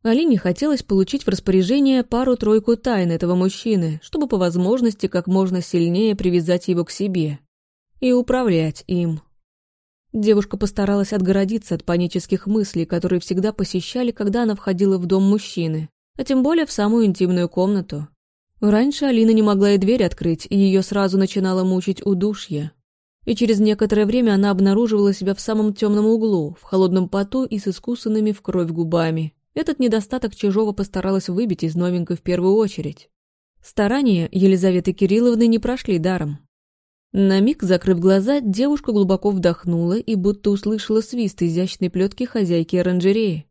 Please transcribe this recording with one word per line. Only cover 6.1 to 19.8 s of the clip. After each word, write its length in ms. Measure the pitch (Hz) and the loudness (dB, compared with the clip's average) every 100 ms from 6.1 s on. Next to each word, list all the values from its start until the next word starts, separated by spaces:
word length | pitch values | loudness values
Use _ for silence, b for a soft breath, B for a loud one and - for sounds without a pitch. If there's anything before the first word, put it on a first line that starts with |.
| 202 | 0
привязать 520 | 185 175 165 180 180 | 0 0 0 -2 0
его 180 | 175 170 | -2 -2
к 60 | |
себе 480 | - 202 185 156 143 _ _ _ _ _ _ | -4 -4 -2 -4 -6 _ _ _ _ _ _
и 100 | 254 | 0
управлять 720 | 247 247 254 240 165 160 - - | 0 2 0 2 2 0 -6 -6
им. 360 | 180 170 156 _ _ _ _ _ _ _ _ _ | -2 -2 -4 _ _ _ _ _ _ _ _ _
Девушка 440 | 220 208 208 202 196 | -2 2 2 0 -4
постаралась 540 | 202 - 196 202 196 | -4 -2 0 0 0
отгородиться 600 | 208 185 196 196 226 - | -2 0 2 0 -4 -4
от 120 | 170 - | -6 -2
панических 600 | 175 175 180 - 190 196 | -2 0 -4 -4 -4 0
мыслей, 400 | 220 196 175 165 | -2 -2 -4 -4
которые 340 | 170 175 180 | -2 0 -2
всегда 320 | - 185 208 | -2 -2 -2
посещали, 600 | 220 185 185 - 247 240 | -4 -4 -4 -6 -4 -4
когда 320 | - 202 226 | -2 -2 0
она 100 | 226 | -2
входила 460 | 208 - 180 196 190 | -2 -4 0 2 0
в 80 | 175 | 0
дом 160 | 190 | 2
мужчины, 680 | 196 208 - - 165 160 156 _ _ - | 2 2 -2 -6 -4 -4 -8 _ _ -10
а 40 | |
тем 200 | 262 262 | -2 0
более 240 | 262 330 302 | 2 0 0
в 40 | |
самую 340 | - 208 233 214 | -2 0 2 2
интимную 440 | 175 185 180 175 | 2 0 0 -2
комнату. 580 | - 185 202 - 147 147 _ _ _ _ _ | 0 0 -2 -4 -10 -12 _ _ _ _ _
Раньше 440 | 208 208 269 285 277 | 2 4 2 0 0
Алина 260 | 226 226 | 4 4
не 100 | 220 | 4
могла 300 | 214 202 202 | 4 4 4
и 80 | |
дверь 240 | 202 | 4